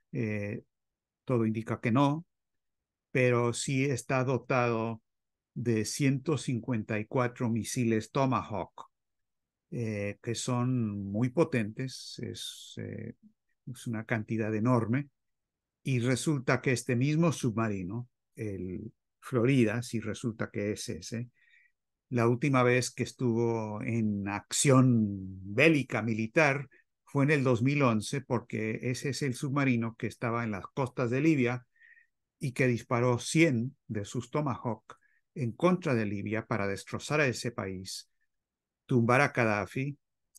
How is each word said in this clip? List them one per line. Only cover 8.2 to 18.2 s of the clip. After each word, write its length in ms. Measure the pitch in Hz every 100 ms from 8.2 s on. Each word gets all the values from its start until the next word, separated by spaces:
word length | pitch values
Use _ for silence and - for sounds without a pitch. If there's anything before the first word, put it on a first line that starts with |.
| 135 113 98 101 82 - - _ _ _ _ _ _ _ -
eh, 480 | 143 110 104 101 101
que 120 | -
son 760 | 110 - 123 123 127 110 101 98
muy 200 | 104 127
potentes, 880 | 127 - 123 104 110 131 - - -
es, 520 | 107 101 - - - -
eh, 380 | 107 104 113 - 214 _ _ _ -
es 200 | 123 127
una 180 | 110
cantidad 500 | 113 113 107 113 107
enorme, 540 | 110 120 123 101 131 139 _ _ _ _ _ _ _
y 180 | 143 127
resulta 600 | 120 123 165 143 127 127
que 120 | 139
este 220 | 120 -
mismo 380 | 120 135 156 170
submarino, 760 | - 127 104 113 98 87 117 120 _